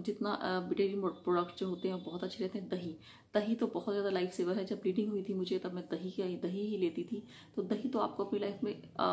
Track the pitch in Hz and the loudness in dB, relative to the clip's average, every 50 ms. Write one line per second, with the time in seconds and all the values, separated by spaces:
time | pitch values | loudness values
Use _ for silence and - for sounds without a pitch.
0 | 180 - 208 - 208 208 208 - - 185 185 185 180 180 180 - 196 196 202 202 | 0 -2 -2 0 0 0 0 0 0 0 0 0 0 0 2 4 4 2 2 2
1 | 190 180 175 - - 175 175 175 175 175 - - 196 185 180 180 - 185 185 180 | 0 0 -2 -2 0 2 4 4 4 2 -2 -4 -2 -2 -2 0 0 0 0 0
2 | 180 160 165 180 185 185 - - 190 185 - 202 185 - 185 180 175 170 160 - | -4 -4 -6 -4 -4 -4 -4 -2 -4 -2 -2 -4 -4 -2 -4 -2 -2 -4 -8 -8
3 | - - - - - _ - 208 208 220 233 233 240 214 - 170 - - 202 202 | -12 -20 -20 -20 -14 _ 2 2 4 4 2 2 2 0 0 0 0 0 0 2
4 | 196 202 190 185 180 180 - - 180 175 190 214 185 185 220 - - 190 180 190 | 2 2 2 2 2 0 0 0 2 2 2 0 0 -2 -2 0 0 2 2 4
5 | 208 214 208 196 190 220 196 185 180 180 185 185 - 185 180 180 175 - - 180 | 2 2 2 0 0 0 0 0 0 2 0 0 0 -2 -4 -4 -6 -4 -4 -4
6 | 185 185 185 196 190 180 175 175 - 175 185 196 208 214 214 196 180 170 - 170 | -4 -4 -4 -2 -2 -2 -2 -2 -2 -2 -2 0 -2 -2 0 2 2 0 0 0
7 | 175 - 226 208 - - - - - - - - 190 - 214 196 - 233 - 220 | -4 -4 -4 -6 -6 -8 -16 -20 -18 -10 -4 -4 0 0 0 0 0 0 2 2
8 | 208 - - - 202 196 - 202 214 202 202 - - 208 - - - - - - | 2 2 2 -2 -2 0 0 0 0 0 -2 -2 -2 -2 -2 -4 -8 -14 -2 2
9 | - 185 | 4 4